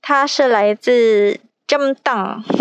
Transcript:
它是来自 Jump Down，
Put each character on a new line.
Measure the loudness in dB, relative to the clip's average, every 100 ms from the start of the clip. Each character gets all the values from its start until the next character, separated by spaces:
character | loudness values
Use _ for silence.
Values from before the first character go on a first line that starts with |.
它 | 0 0 0
是 | 0 2
来 | 2 0
自 | -2 0 2 2 2 0 -2 _ _ -4
Jump | -2 0 -4
Down， | -4 -4 -4 -8 -6 -4